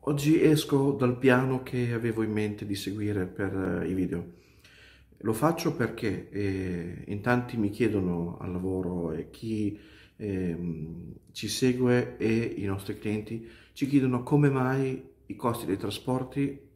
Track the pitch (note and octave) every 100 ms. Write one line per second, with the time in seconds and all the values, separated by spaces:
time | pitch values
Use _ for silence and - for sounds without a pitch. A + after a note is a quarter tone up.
0 | - C#3+ C#3+ D#3+ D3 D3+ - C#3+ C#3 A2
1 | B2+ B2 C3 B2 C3 C3 B2+ B2+ A#2+ A#2
2 | A#2 A2 A2 G#2+ G#2+ G#2 G#2+ G2 - G#2
3 | G#2 G2+ F#2 - G2 F#2+ F#2 F2+ E2+ F#2
4 | F2+ E2+ F2 - _ - - - - -
5 | _ - G#2+ A2+ D3+ E3+ E3 C#3+ A#2 -
6 | A2+ F2+ F2+ G2 G2+ F#2+ F#2 F2 E2+ F#2
7 | - G2+ G#2 B2 B2 A#2 G2+ - A2+ G2+
8 | F#2 F2 E2+ - F2+ F2+ F#2 F#2 F2+ F2+
9 | E2+ D#2 E2 - A2+ G#2+ G#2 - - -
10 | - _ G#2+ F#2+ F#2 E2 F2 D#2+ D#2 E2+
11 | F2 - _ - G#2+ - B2+ B2 B2 B2
12 | B2 - A2 A2+ A#2 - G2+ F#2+ - G#2+
13 | A2 G#2+ G#2 A2+ A2+ - - - C3+ C#3
14 | C3 B2+ B2 D3 D3 C3+ B2+ C3+ C3+ C3
15 | - - _ - B2 A2+ - G2+ G#2+ G#2
16 | - B2+ B2+ - C#3 C#3 -